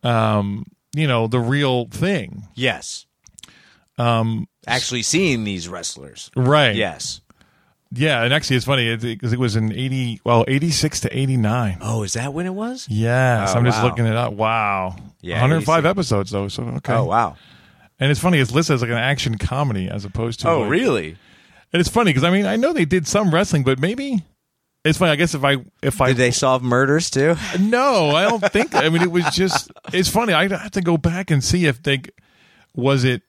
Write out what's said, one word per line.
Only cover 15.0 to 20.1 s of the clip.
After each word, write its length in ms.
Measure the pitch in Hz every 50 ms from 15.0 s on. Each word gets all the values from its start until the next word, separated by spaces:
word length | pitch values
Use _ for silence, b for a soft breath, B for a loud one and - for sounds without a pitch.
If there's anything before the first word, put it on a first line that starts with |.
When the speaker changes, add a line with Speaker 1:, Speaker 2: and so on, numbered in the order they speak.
| - 104 _ _
Speaker 2:
Yeah, 180 | - 87 85 80
Speaker 1:
Hundred 220 | 123 131 160 165 -
five 200 | - 160 165 143
Speaker 2:
eighty-six. 60 | 160
Speaker 1:
episodes, 400 | 190 196 175 - 113 101 98 92
though, 180 | - 98 101 101
so 140 | - - 120 120 123 131
okay. 160 | - - -
Speaker 2:
Oh, 100 | 117 -
wow. 320 | - 95 117 117 87 71 b b b b b b b b b b b b _
Speaker 1:
And 100 | 135 139
it's 80 | 147 -
funny, 200 | - 180 180 151
it's 120 | 131 107
listed 260 | 120 147 165 - 156
as, 40 | 123
like, 100 | 120 117
an 60 | 120
action 400 | 117 113 131 143 139 - 127 113
comedy 540 | 104 - - 127 131 147 139 110 98 92 92
as 160 | - 101 98
opposed 340 | 101